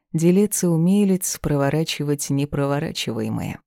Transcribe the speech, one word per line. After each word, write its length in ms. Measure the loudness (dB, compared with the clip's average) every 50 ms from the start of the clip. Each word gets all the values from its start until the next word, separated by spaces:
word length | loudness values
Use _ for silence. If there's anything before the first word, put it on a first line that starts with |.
| _ _ -2
Делец 500 | 2 4 4 4 4 2 2 0 -2 0
и 40 |
умелец, 680 | 2 2 2 4 4 4 4 4 2 2 0 -2 -6 -8 -6
проворачивать 880 | -2 -2 0 2 2 2 2 0 -2 -2 -4 -4 -2 -2 -2 -2 -2 -2
непроворачиваемое. 1300 | -2 -2 -2 -2 -2 -2 -2 -2 -2 -2 -4 -4 -6 -6 -6 -6 -4 -4 -4 -4 -4 -4 -6 -6 -8 -10 _